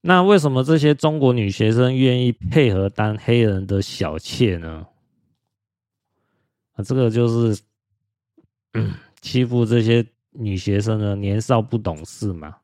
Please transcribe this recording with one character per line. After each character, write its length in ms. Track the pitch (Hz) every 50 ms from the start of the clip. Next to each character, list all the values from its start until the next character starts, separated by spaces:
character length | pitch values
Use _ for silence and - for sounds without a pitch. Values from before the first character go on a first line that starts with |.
那 200 | _ 175 180 180 180
为 120 | 196 208
什 140 | 196 147 147
么 140 | 131 131 131
这 120 | 135 160
些 160 | 160 139 151 147
中 280 | 139 - 156 156 156
国 120 | 139 131 123
女 160 | 120 107 98
学 220 | 98 - 113 110
生 260 | 113 117 127 127 131
愿 300 | 131 131 131 123 123 127
意 60 | 123 113
配 420 | _ - 90 113 160 143 120 98
合 140 | 92 98 98
当 280 | - - 110 107 107 107
黑 240 | - - 120 120 117
人 220 | 107 98 95 98 95
的 120 | 101 98
小 380 | 98 - - - 98 82 78 80
妾 380 | - - - - 127 110 92
呢？ 280 | 82 80 80 80 80 82 - _ _ _ _ _ _ _ _ _ _ _ _ _ _ _ _ _ _ _ _ _ _ _ _ _ _ _ _ _ _ _ _ _ _ _ _ _
啊， 100 | - 107
这 100 | - 131
个 160 | 131 127 113
就 160 | 110 120 120
是， 360 | 117 113 117 117 113 107 - _ _ _ _ _ _ _ _ _ _ _ _ _ _ _ _ _ _ _ _ _ _ _
<clears throat> 460 | 110 110 104 92 - - _ _ _
欺 240 | _ - - 127 127
负 220 | 120 123 120 117
这 160 | 107 117 120 113
些 240 | 110 117 117 113 117 _ _ _ _
女 260 | _ - 117 104 98
学 240 | 92 - - 101 101
生 160 | 104 110 110 107
呢， 160 | 107 101 101
年 240 | 98 101 98 101 107
少 200 | 110 - 135 113
不 160 | 107 - -
懂 280 | 117 104 90 82 78 80
事 280 | - - - - 104 92
嘛。 220 | 82 76 76 - _